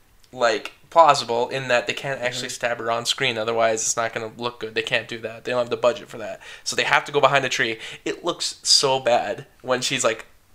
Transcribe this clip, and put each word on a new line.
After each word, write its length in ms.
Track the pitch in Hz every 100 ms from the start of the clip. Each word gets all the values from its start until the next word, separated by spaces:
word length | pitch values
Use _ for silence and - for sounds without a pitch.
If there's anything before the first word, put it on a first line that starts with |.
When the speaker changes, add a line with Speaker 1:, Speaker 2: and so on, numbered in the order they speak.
| _ _ -
Speaker 1:
like, 420 | 127 117 107 - - -
plausible 600 | 165 160 135 117 117 120
in 180 | 135 131
that 180 | 123 120
they 80 |
can't 260 | - 143 131
actually 260 | 123 123 127
Speaker 2:
Mm-hmm. 60 | -
Speaker 1:
stab 220 | 120 117
her 100 | 113
on 160 | 117 120
screen, 320 | - 135 113
otherwise 440 | 110 113 113 113
it's 140 | - -
not 160 | 113
gonna 180 | 120 110 110
look 220 | 120 -
good. 120 | 110
They 80 | 110
can't 260 | 113 123 110
do 120 | 117
that. 240 | 110 113
They 80 | 127
don't 80 | 123
have 100 | 117
the 80 | 113
budget 300 | 120 107 -
for 100 | 120
that. 220 | 104 95 - -
So 120 | - 123
they 80 | 117
have 180 | 147 -
to 60 |
go 80 | 143
behind 240 | 135 139 127
a 40 |
tree. 280 | - 120 110 - - -
It 180 | - 170
looks 340 | 165 - -
so 360 | - - 139 131
bad 460 | 127 120 87 101 - _
when 200 | 127 127
she's, 220 | 127 135
like, 220 | 123 113 - _ _